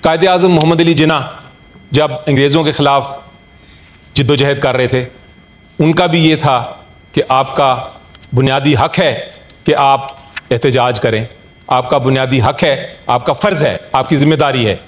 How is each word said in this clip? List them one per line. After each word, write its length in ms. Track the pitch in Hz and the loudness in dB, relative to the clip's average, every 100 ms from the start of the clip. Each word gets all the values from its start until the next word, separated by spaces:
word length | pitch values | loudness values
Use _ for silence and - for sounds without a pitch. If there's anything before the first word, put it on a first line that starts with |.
कायदे 220 | 160 160 185 | 0 0 2
आज़म 240 | 180 185 | 2 2
मोहम्मद 300 | 170 156 165 | 2 2 2
अली 140 | 165 | 2
जिन्ना 480 | 151 156 156 127 - - - - - - | 2 2 0 -4 -14 -20 -20 -20 -20 -4
जब 320 | 139 151 127 - | -2 0 -2 -2
अंग्रेज़ों 360 | 139 139 151 | 2 2 2
के 80 | 151 | 0
ख़िलाफ़ 580 | 147 143 139 127 - - - - - - - - - - - | 0 2 0 -2 -12 -18 -20 -20 -20 -20 -20 -20 -20 -10 -4
जिद्दोजहद 420 | 127 143 139 139 | 0 2 2 0
कर 180 | 139 127 | 0 0
रहे 120 | 123 | 0
थे, 180 | 131 123 - - - - - - - | -2 -4 -14 -20 -20 -20 -20 -20 -2
उनका 260 | 156 160 180 | 0 2 2
भी 120 | 165 | 2
ये 180 | 160 156 | 2 2
था 500 | 143 131 120 - - - - | 0 -2 -2 -14 -20 -20 -8
कि 60 | - | -4
आपका 800 | 151 131 135 - 139 127 - - - - - | 0 0 -2 0 0 0 -6 -18 -20 -20 -6
बुनियादी 400 | 123 135 135 139 | 0 0 0 0
हक 220 | 131 151 - | 0 0 0
है 360 | 165 - - - - - - | -2 -2 -10 -18 -20 -8 -2
कि 60 | |
आप 600 | 147 139 139 131 - - - - | 2 2 0 -2 -16 -20 -20 -6
एहतजाज 460 | 120 139 123 123 117 | -2 0 0 0 0
करें, 300 | 123 107 113 - - - - | -2 -2 -6 -14 -20 -20 -4
आपका 280 | 127 123 147 | -2 0 -2
बुनियादी 400 | 127 131 131 135 | 0 0 0 0
हक 220 | 113 - | 0 0
है, 380 | 165 135 - - - | -2 -2 -6 -18 -4
आपका 240 | 123 120 | -4 -2
फ़र्ज़ 320 | 139 208 175 | -2 -2 0
है, 260 | 147 90 - | -2 -4 -4
आपकी 220 | 131 127 151 | -4 0 0
ज़िम्मेदारी 480 | 147 156 147 131 | 2 2 0 0
है 160 | 110 90 | -2 -4